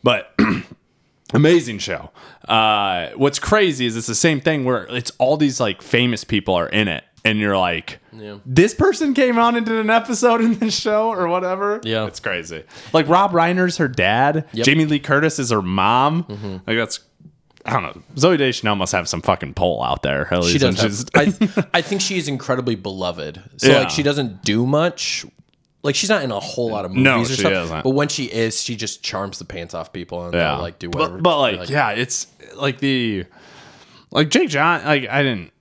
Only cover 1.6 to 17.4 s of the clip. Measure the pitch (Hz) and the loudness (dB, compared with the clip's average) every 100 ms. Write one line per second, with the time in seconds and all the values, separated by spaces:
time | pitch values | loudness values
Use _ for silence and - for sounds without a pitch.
1.6 | 131 104 - 82 - - - - - 110 | 2 -8 -6 -8 -10 -20 -20 -20 0 2
2.6 | 107 107 101 90 82 - 139 143 - 214 | 4 2 2 -2 -4 0 0 0 0 2
3.6 | 190 135 123 113 113 113 170 147 165 156 | 2 0 -2 -2 -4 0 2 2 0 0
4.6 | 127 120 90 123 117 - 127 151 147 123 | 0 -2 -4 -8 -8 -2 0 4 2 2
5.6 | 117 95 - 120 123 113 - 104 98 90 | -2 -2 0 2 2 -2 -2 -2 0 0
6.6 | 85 104 104 76 _ _ 113 107 104 98 | 2 0 0 -2 _ _ -2 0 0 2
7.6 | 90 82 - - _ 110 104 101 127 127 | 0 -2 -8 -18 _ -18 -16 -16 0 4
8.6 | 202 - 381 - 302 262 254 233 233 233 | 4 4 0 2 0 2 2 4 2 2
9.6 | 226 220 220 226 226 233 247 233 226 214 | -2 -2 2 2 2 2 2 4 2 2
10.6 | 220 - 226 214 220 202 175 180 180 190 | 0 -2 0 0 0 0 0 0 -2 -2
11.6 | 202 214 113 110 107 - 107 90 82 80 | -2 -2 -2 -2 -2 -6 -6 -4 -6 -12
12.6 | - - - 160 143 175 202 170 165 180 | -14 -20 0 0 4 4 4 2 2 2
13.6 | 180 170 147 120 92 113 139 156 151 110 | 0 0 -2 2 2 4 2 0 -4 0
14.6 | 117 151 156 147 143 143 156 151 123 110 | 2 4 2 0 0 2 2 -2 0 0
15.6 | 92 95 98 120 143 165 170 104 104 95 | 0 2 2 4 2 0 -4 -10 -10 -10
16.6 | 95 113 110 - _ _ - _ | -4 -2 -2 -8 _ _ -20 _